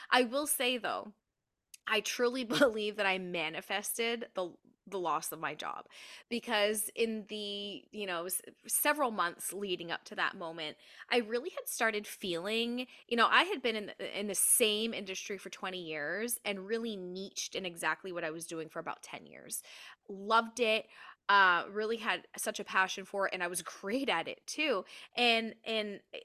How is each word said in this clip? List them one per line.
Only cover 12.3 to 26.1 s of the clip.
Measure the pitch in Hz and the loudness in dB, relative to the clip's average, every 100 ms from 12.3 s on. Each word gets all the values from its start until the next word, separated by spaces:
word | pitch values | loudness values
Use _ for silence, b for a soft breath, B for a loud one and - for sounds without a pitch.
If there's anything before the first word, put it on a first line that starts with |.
| 165 190 226 233 240 254 b b | -2 0 0 0 -2 -6 b b
you | 233 | 4
know, | 220 | 8
I | 240 | 8
had | 349 370 | 6 2
been | 247 220 | 0 0
in | 196 - | -4 -8
the, | 185 185 | -6 -4
in | 208 | -2
the | |
same | 185 - - 220 208 226 | 2 4 6 4 4 0
industry | 185 196 190 - 190 | -4 -6 -6 -6 -8
for | 190 | -8
twenty | - 190 185 | -8 -6 -6
years | 165 156 147 185 233 240 | -6 -4 -4 -2 -2 -4
and | 208 196 190 | -4 -4 -2
really | 226 233 202 | -2 -2 -4
niched | 180 185 190 - - | -6 -6 -8 -8 -6
in | 185 185 | -4 -6
exactly | 170 165 160 196 | -2 -2 -2 -4
what | 175 | -4
I | 165 | -4
was | 165 165 | -6 -8
doing | 165 156 | -8 -8
for | 170 | -8
about | 156 - | -8 -8
ten | - - 73 | -10 -14 -14
years. | - - - b b b b - | -18 -10 -10 b b b b -14
Loved | 196 196 226 226 233 | -8 2 2 2 2
it. | 226 220 - b b b - | 4 2 0 b b b 6
Uh, | 202 190 175 117 | 10 10 8 2
really | 202 214 226 | -2 -2 0
had | 220 180 - - | 0 -2 -2 -6
such | 220 214 | -4 -4
a | |
passion | 196 208 190 - 190 | 0 2 2 0 -6
for | 196 190 | -2 0
it, | |
and | 185 | 0
I | 175 | -2
was | 175 | -4
<laughs> | 170 - | -8 -8
great | 196 247 254 | -2 -2 2
at | 170 151 | 0 0
it | - - | -6 -8
too. | - 302 202 - b b - | -2 2 2 -2 b b 2
And, | 240 226 226 - | 6 6 2 -6
and, | - 220 208 196 _ | -4 -2 -2 -6 _